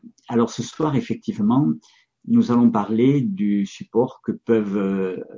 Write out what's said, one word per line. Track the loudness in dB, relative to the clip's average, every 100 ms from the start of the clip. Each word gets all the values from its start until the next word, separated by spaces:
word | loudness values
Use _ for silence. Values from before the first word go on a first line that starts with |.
| -16 _ -4
Alors, | -2 -2
ce | -4
soir, | -10 -4 -2
effectivement, | -2 -4 -8 -8 -2 0 2 0 -2 _ _ _ _ 0
nous | 2 4
allons | 4 4
parler | 2 0 2 4 2
du | 0 -2 0 0 -2
support | -8 -4 0 0 -2
que | -8
peuvent, | -6 0 0 2 -2
euh, | 0 -2 -2 -6 -12